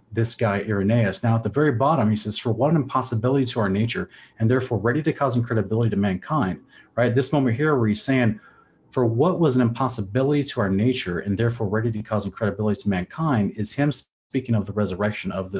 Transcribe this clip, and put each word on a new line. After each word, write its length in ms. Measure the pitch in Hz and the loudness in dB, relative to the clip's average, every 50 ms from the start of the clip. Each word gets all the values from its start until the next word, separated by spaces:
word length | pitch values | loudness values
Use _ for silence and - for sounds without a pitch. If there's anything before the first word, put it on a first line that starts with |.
| _ _ | _ _
this 220 | 107 113 113 117 - | -2 -2 -2 -2 -2
guy 260 | - 117 104 98 101 | -2 0 0 0 0
Irenaeus. 600 | - 107 104 98 95 101 117 123 110 98 92 - | -2 -2 0 0 2 2 4 4 2 2 0 0
Now 140 | - 117 113 | 0 0 2
at 80 | 113 117 | 2 0
the 60 | 107 | 0
very 240 | - 139 151 147 127 | 0 2 2 2 2
bottom, 360 | 110 135 143 165 139 110 107 | 2 2 2 2 2 2 2
he 60 | 107 | 0
says, 240 | 107 - 110 104 - | 0 -2 -4 -6 -4
"For 120 | - 123 | -2 -2
what 200 | 107 110 131 151 | 0 0 2 2
an 60 | 170 | 2
impossibility 680 | 156 127 - - 135 120 - 120 113 120 127 139 139 131 | 0 0 0 -2 -2 -2 -2 -2 0 0 2 2 2 0
to 140 | 120 - 120 | 0 0 0
our 100 | 107 98 | 0 0
nature, 400 | 95 101 110 117 - 92 90 - - - - - _ - | 2 0 0 0 -2 -6 -8 -8 -12 -20 -20 -20 _ -2
and 100 | 113 110 | 0 2
therefore 300 | 127 131 127 - 117 101 | 2 2 0 -2 -2 0
ready 240 | 95 117 127 156 147 | 0 0 0 0 0
to 100 | 160 - | -2 0
cause 220 | - 143 131 120 | 0 0 0 0
incredibility 540 | 120 117 - 113 110 101 95 110 113 120 107 | 0 0 0 0 -2 0 0 0 0 0 0
to 40 | 98 | 0
mankind," 680 | 98 101 101 92 90 - - 156 151 110 92 - - - _ - - - _ _ | 0 0 0 0 -2 -4 -2 -2 0 0 0 -2 -6 -10 _ -20 -20 -20 _ _
right? 180 | 113 123 117 113 | 0 0 2 2
This 180 | 135 139 - | 0 0 2
moment 240 | 156 143 131 123 113 | 0 2 2 2 0
here 200 | 113 151 156 147 | 0 2 2 2
where 100 | 127 113 | 2 2
he's 140 | 107 104 107 | 2 0 0
saying, 380 | - - 135 131 123 107 107 - - - - _ _ _ _ _ _ _ | 0 0 2 2 2 2 0 -2 -8 -20 -20 _ _ _ _ _ _ _
"For 140 | - 131 123 | -2 0 0
what 340 | 113 113 113 151 185 185 - | 2 2 2 2 2 2 2
was 160 | 170 143 123 | 2 2 4
an 60 | 127 | 4
impossibility 840 | 123 117 117 - 135 123 - - 101 92 104 131 135 139 147 143 135 | 2 2 2 0 -2 -2 -2 -4 -6 -2 -2 0 2 2 2 0 0
to 160 | - - 123 | -2 -2 -2
our 80 | 107 95 | 0 0
nature, 500 | 95 98 110 127 127 - - 92 87 85 | 2 2 2 2 2 0 -2 -4 -4 -4
and 180 | - 101 98 | -2 -2 0
therefore 300 | 95 113 117 120 - 113 | 0 0 0 0 -2 -2
ready 240 | 95 104 110 113 120 | -2 0 0 0 -2
to 100 | 107 107 | -4 -4
cause 240 | 104 - 110 104 104 | -4 -4 -4 -2 -2
incredibility 560 | 98 - - 110 101 95 104 107 107 101 - | -4 -4 -2 -2 -2 0 0 0 -2 -2 0
to 80 | - 104 | -2 -2
mankind," 640 | 98 90 90 - - - 165 156 135 110 101 95 - | 0 0 -2 -6 -6 -4 -2 0 2 2 0 0 -2
is 160 | - 101 - - | -4 -6 -4 -2
him 180 | 139 143 147 | 0 0 0
speaking 640 | 139 - - _ _ _ _ _ - 123 - - 117 | -2 -4 -10 _ _ _ _ _ -6 -4 0 0 0
of 100 | 107 98 | 0 0
the 80 | 104 98 | -2 -2
resurrection 580 | 107 104 90 92 90 104 107 107 - - 95 | -2 -2 -2 0 -2 -2 -2 -2 -4 -6 -6
of 200 | 92 95 95 92 | -6 -6 -6 -6
the, 80 | 95 | -6